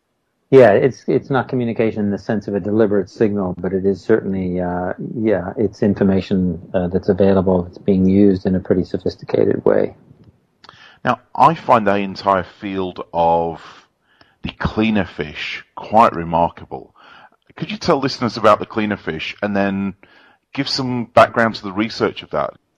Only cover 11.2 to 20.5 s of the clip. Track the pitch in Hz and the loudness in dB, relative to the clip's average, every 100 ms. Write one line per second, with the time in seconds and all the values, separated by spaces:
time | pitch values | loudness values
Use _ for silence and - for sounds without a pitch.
11.2 | _ - 139 165 - 120 101 101 98 90 | _ 2 2 2 4 4 4 0 -2 -4
12.2 | 101 95 87 - 101 95 92 85 - 85 | 0 0 -2 -12 -8 -6 -6 -8 -8 0
13.2 | 85 85 82 78 - - _ _ _ _ | 2 2 0 -8 -16 -20 _ _ _ _
14.2 | _ _ - - - 110 110 104 92 - | _ _ -14 -8 -6 -2 0 0 -2 -6
15.2 | 76 - - - - - - 107 117 85 | -10 -8 -12 -12 -14 -18 -2 4 4 2
16.2 | 85 82 85 - - 65 - _ - - | -2 0 0 -4 -16 -16 -16 _ -20 -20
17.2 | - _ _ - - 208 - 143 135 - | -20 _ _ -14 -12 -6 0 0 0 -4
18.2 | 117 117 104 104 98 113 107 98 87 80 | -6 0 2 2 0 -4 -2 -4 -6 -8
19.2 | - - 104 101 98 98 98 - - _ | -10 -8 -4 -2 -2 -2 -6 -8 -20 _
20.2 | _ _ _ | _ _ _